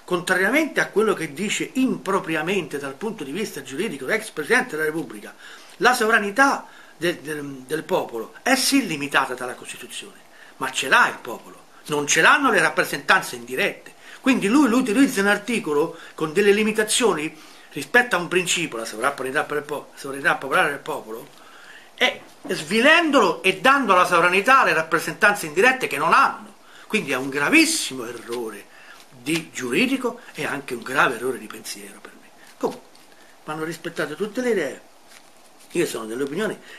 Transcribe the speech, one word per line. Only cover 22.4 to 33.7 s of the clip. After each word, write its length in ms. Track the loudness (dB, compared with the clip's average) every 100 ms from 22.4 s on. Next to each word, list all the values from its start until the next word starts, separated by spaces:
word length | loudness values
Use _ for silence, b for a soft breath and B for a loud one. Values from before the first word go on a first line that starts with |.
| -8
svilendolo 960 | -8 -2 4 6 6 6 4 4 2
e 160 | 0 2
dando 340 | 4 4 4
la 120 | 4 6
sovranità 560 | 4 4 2 4 4
alle 120 | 4
rappresentanze 760 | 2 0 -2 -2 2 2 2 -2
indirette 400 | 4 4 4 -2
che 100 | -2
non 160 | 2
hanno. 420 | 4 4 0 -14 -20 B B B
Quindi 240 | -4 -2
è 40 | -4
un 140 | -4
gravissimo 760 | -2 2 4 4 0 -4 -8 -10
errore 600 | -12 -10 -8 -8 -10 -18 B B B -20
di 400 | -12 -4 -4 -4
giuridico 680 | -10 -2 0 2 0 -2 -6 B
e 120 | -8 -6
anche 280 | -6 -8
un 80 | -10
grave 340 | -2 2 2 2
errore 220 | -4 -6
di 100 | -10
pensiero 520 | -14 -14 -14 -16 -18
per 100 | -20 -20
me. 100 | -20 -20 B -6
Comunque, 260 | -6 -6 -16 -20 b b b b -12
vanno 180 | -8
rispettate 520 | -8